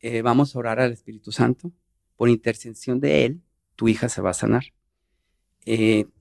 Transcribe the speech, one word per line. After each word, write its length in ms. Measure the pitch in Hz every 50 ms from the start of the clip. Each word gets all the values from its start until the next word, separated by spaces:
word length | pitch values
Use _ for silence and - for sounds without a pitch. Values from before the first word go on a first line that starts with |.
Eh, 220 | - 117 120 113 113
vamos 320 | 120 120 131 143 139 -
a 40 | 127
orar 220 | 117 117 113 117
al 120 | 127 123 120
Espíritu 400 | - _ - 110 107 _ - 110
Santo, 400 | - 127 120 127 - - 175 170 _ _ _ _ _ _ _ _
por 120 | _ 117 120
intercesión 720 | 120 110 _ 117 113 - - 117 110 - - - 123 127
de 240 | 143 143 147 147 127
él, 180 | 120 147 175 _ _ _ _ _ _ _
tu 120 | - 113 113
hija 200 | 110 - - -
se 120 | - - 95
va 80 | 92
a 40 | 90
sanar". 380 | - - 107 110 123 131 - _ _ _ _ _ _ _ _ _ _ _ _ _ _ _ _ _ _ _
Eh, 420 | - 113 113 110 113 110 107 104 - _ _